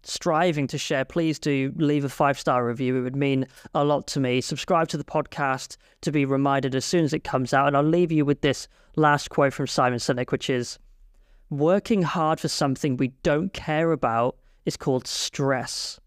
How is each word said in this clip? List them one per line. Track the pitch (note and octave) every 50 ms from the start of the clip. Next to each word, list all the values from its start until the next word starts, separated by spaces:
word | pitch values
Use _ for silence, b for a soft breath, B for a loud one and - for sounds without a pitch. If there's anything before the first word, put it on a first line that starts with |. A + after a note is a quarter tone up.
| -
striving | - - - - F3 D#3+ D3+ F3+ F#3 D#3 D3+ C#3 B2
to | - C#3+
share, | - - D#3 C3+ C3
please | - - E3+ D#3+ D#3+ D3 -
do | - D#3 C#3+ C3+ C3+ C3+ -
leave | E3 D#3 C#3+ D3 D3 C#3
a | C3
five-star | - - D#3 C#3+ C#3 - - D#3+ C3 B2 A#2+
review. | A#2+ A#2+ A2+ C3 B2+ B2+
It | C3
would | B2 B2+ C3
mean | C#3 C#3+ C#3 C3+ C3+ C3 B B B B B B
a | D#3 C#3+
lot | D3 D3 C#3 - -
to | - D3
me. | C3+ B2+ B2 B2
Subscribe | B2 - D#3 C3 - - F#3 E3 D#3+ -
to | - D3
the | C#3+
podcast | - - D#3 C#3+ - - - C#3+ C3+ C3 C3 - - - b b b b b
to | b -
be | C#3+ D3+ C#3
reminded | C3+ C#3 C3+ C#3 C#3+ C#3 C#3 C3 C3+ B2+
as | C3+ -
soon | - - F3 D#3+
as | C3+ D#3
it | D3 -
comes | - - C3 C3 A#2 -
out. | C3+ C#3 C#3+
And | C#3
I'll | C#3 D3
leave | D#3 E3 F3 F3+ D#3+
you | E3 D3+ C#3+
with | C#3+ C#3+ -
this | - C#3+ B2+ - - - b b b b b
last | D#3 D#3 D3+ D3 C#3 - -
quote | - - C#3+ C#3 -
from | - C#3 B2+
Simon | - - C3 B2 B2 A#2
Sinek, | - - C3 B2 B2+ -
which | - C3 - -
is, | C3+ B2 A#2+ - - - - - - _ - - _ _ _ _ _ _ _ -
"Working | D#3 C#3 D3 E3 F#3 G3+ - - A#3 G3 F3
hard | D3+ - F3 D#3 D#3 D#3+ D#3
for | - D#3
something | - - D3 C#3 C3 - - D3 B2+
we | B2+ C3+ B2 - _ -
don't | E3+ D3 D3+ F3 G3 -
care | - - - D3+ D#3 E3 E3
about | D#3+ C#3 - A#2+ A2+ A#2 A#2+ C3 - _ _ _ _ _ -
is | E3+ - -
called | - D3+ C3 B2+ B2+ -
stress. | - - - - - - C#3+ C3+ C3+ B2+ A#2+ - - - - - - - -